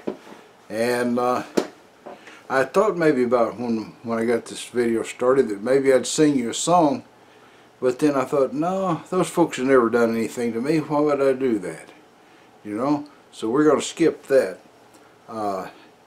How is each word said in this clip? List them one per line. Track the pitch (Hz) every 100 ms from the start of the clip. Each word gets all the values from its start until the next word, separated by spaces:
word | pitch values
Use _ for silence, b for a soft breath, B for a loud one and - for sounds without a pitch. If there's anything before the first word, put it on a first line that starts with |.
| - B B B B B -
And, | 107 117 123 123 120
uh, | 123 123 - - - - _ _ - B B B -
I | 131
thought | 131 196 -
maybe | 170 156 131
about | 120 123 113 98
when, | 120 113 95 -
when | 120 113
I | 113
got | 117
this | - 101 -
video | 120 117 113
started | 107 - 127 135 117
that | 98
maybe | 113 135 135
I'd | 131 117
sing | - 151 135
you | 117
a |
song, | 107 - 175 151 123 - b b b b b b _
but | 127 123
then | 151
I | 139 127
thought, | 147 127
"No, | 127 170 190 190 156 -
those | 180 175
folks | - 160 139
have |
never | 127 135 113
done | 120 117
anything | 113 104 127 117
to | 113
me. | 135 160
Why | 147 147
would | 147 139
I | 135
do | 127 131 107
that?" | 87 80 - - _ b b b b _
You | 107 104
know? | 135 147 147 B B
So | - 110
we're | 131 151
gonna | 131
skip | - - 156 - -
that. | 135 101 90 - _ _ B B _ -
Uh, | 110 107 95 92 B B B